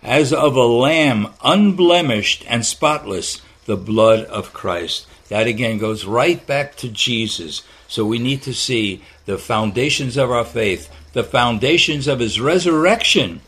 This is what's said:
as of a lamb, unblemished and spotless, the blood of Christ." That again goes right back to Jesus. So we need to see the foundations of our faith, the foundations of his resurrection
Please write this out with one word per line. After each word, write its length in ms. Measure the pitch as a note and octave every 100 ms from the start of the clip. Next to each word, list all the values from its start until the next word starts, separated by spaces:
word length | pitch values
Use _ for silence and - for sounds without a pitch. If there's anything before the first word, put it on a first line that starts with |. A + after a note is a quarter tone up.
as 300 | - C3 C#3+
of 220 | D3+ D3 C3
a 60 |
lamb, 680 | A#2+ A#2+ C3+ D#3+ D3 A2+ G#2 -
unblemished 1000 | B2+ F3+ G#3 F3 F3 F3 D#3 A2 G2+ - -
and 180 | A#2 A2+
spotless, 760 | - D3+ D3+ - F#2 E2 - - _ -
the 120 | G2+
blood 480 | F#2+ A2 A2 A2 G#2+
of 280 | G#2 F#2+
Christ." 540 | - G2 F2 E2 - - - _
That 180 | G#2 A2+
again 300 | A2+ A#2+ A2
goes 260 | G#2+ G#2+ F#2
right 400 | A2+ D3+ E3+ -
back 300 | C#3 C#3+ -
to 120 | B2+
Jesus. 760 | G#2+ - A#2 A2 - E2 D2 - - _
So 180 | - G#2+
we 140 | A#2
need 220 | B2 C3+
to 100 | C3+
see 480 | A#2+ - A#2+ G#2 F#2 - - -
the 120 | G2
foundations 800 | - A2 A2 G2 C#3 - C3+ B2
of 140 | B2+
our 160 | A#2+ A2+
faith, 440 | A#2 G#2+ F2 - - -
the 100 | -
foundations 800 | A2+ B2+ A#2+ A2+ B2+ E3 - D3+ C#3
of 120 | C3
his 200 | A#2 G2+
resurrection 1040 | C3 F3+ E3+ D#3 E3+ A3 - G3 A2 E2